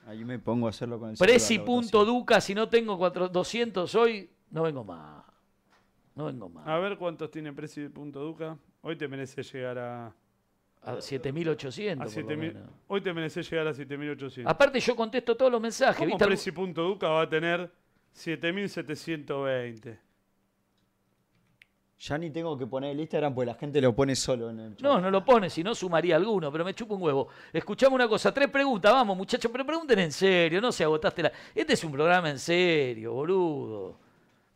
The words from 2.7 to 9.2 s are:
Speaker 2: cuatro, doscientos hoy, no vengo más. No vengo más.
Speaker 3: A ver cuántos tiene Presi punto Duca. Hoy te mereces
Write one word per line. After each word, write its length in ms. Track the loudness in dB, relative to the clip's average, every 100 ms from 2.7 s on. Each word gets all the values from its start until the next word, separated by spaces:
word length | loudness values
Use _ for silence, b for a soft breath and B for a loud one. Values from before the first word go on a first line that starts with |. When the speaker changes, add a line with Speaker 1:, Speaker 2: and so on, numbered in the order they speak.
| 2 2 0
Speaker 2:
cuatro, 300 | 0 0 -2
doscientos 680 | 0 -2 -2 -2 -2 0 4
hoy, 340 | 4 2 -10 _ _
no 120 | -4
vengo 200 | -2 -4
más. 400 | -10 -14 -18 -20 _ _ _ _ _ _ _ _ _ -10
No 100 | -10
vengo 240 | -8 -14
más. 180 | -14 -4
Speaker 3:
A 100 | -2
ver 200 | -2 -4
cuántos 340 | -6 -6 -10
tiene 200 | -10 -12
Presi 360 | -10 -12 -10 -12
punto 300 | -12 -14 -10
Duca. 380 | -12 -10 -12 -14 _ _
Hoy 140 | -10 -8
te 120 | -8
mereces 440 | -8